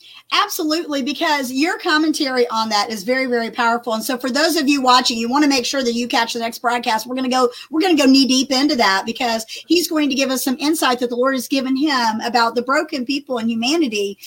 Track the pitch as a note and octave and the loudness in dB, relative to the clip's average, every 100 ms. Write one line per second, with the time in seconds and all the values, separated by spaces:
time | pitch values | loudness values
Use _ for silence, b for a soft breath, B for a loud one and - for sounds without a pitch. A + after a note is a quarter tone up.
0 | B B - E4+ G4+ - D#4 D#4 D#4+ C#4+ | B B -4 0 0 -2 -2 -2 -2 -4
1 | B3+ C#4 E4 D4 B3 C4 E4 G#4+ - D#4 | -2 -2 0 0 -2 -2 -2 -2 0 2
2 | D#4 - C#4 B3+ A#3+ A3 A3 G#3 G3+ G#3+ | 2 0 -2 0 0 0 0 0 -2 -4
3 | F#3 C4 C4 A#3+ A3+ A3 A#3 A#3 A#3 A3 | -2 -2 0 -2 -2 -2 0 0 -2 -4
4 | G#3+ B3 C4 B3+ E4 D#4+ C#4 C#4+ B3+ B3 | -4 -4 -2 0 0 2 2 2 4 4
5 | B3 A3+ A#3 C#4 D4 C4+ A#3+ C#4 A#3+ A#3 | 4 -2 0 2 4 2 0 -2 0 -2
6 | A#3+ B3+ A#3 A#3 A3+ A#3 A#3+ A#3+ A#3+ A3 | 0 0 0 -2 -6 -4 -2 -2 0 -2
7 | A#3+ B3+ C4 B3+ A#3+ B B D#4 F#4 D4+ | -2 -4 0 2 2 B B 0 2 4
8 | C4+ C4+ B3 C4 C4+ B3+ D4 B3+ G3+ F#3+ | 6 6 4 2 0 0 2 2 2 2
9 | A3+ A#3 B3 A3+ B B - E4+ E4 D#4 | -2 -4 -2 -2 B B 0 0 0 0
10 | C#4+ C4 C4 B3+ C4+ B3 C#4+ D#4+ C#4 B3 | 0 0 0 0 -2 -2 0 0 0 0
11 | A#3+ A#3+ C4 C4 - C4+ C4 C4 D#4 C4+ | -2 0 0 0 -2 -2 0 0 0 2
12 | A3+ A3 A#3+ A#3 A#3 A#3 A#3+ D4 D#4 C#4+ | 0 -2 0 2 2 0 0 0 0 -4
13 | B3 C#4 C#4+ B3 A3+ A3+ A#3+ E4 C#4+ G#3 | -4 -4 -4 -4 -2 -2 0 0 0 0
14 | G3+ G3 | -4 -6